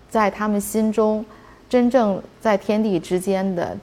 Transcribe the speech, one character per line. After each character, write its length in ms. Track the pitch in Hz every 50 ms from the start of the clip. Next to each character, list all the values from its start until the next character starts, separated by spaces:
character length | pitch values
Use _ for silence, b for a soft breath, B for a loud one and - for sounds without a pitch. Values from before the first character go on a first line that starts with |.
| - -
在 220 | - 226 214 190
他 160 | 196 - 214
们 120 | 214 208 202
心 320 | 202 - - 220 220 220
中 320 | 202 226 214 214 214 214 220 B B B B B B B B -
真 200 | 247 247 240 247
正 300 | 254 254 220 202 185 - - - - -
在 160 | - 220 202
天 240 | 190 - - 208 214
地 160 | 220 214 185
之 220 | 160 - - 180 185
间 340 | 180 196 190 190 190 196 180
的 220 | 170 - - - 202